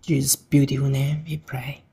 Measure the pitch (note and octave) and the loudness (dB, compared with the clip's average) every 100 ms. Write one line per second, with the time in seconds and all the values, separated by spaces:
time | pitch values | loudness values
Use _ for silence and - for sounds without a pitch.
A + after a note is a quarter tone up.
0 | - D3 C3+ - - D3 C#3 C3+ C#3 C3+ | 0 0 0 -2 2 4 4 2 0 0
1 | C#3 D3+ D#3+ D3+ - C3 B2+ - _ | 0 -2 -6 -10 -8 -10 -10 -14 _